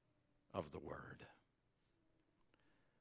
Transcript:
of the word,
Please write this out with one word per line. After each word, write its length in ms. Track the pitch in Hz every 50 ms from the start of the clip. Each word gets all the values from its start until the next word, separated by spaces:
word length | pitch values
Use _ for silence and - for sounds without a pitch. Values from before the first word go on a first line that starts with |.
| - - - - - - - - - - -
of 180 | 95 82 73
the 80 | - 82
word, 480 | 73 78 76 73 71 69 - - - - - - - - - - - - - - - - - - - - - - - - - - - - - - - - - - - - - -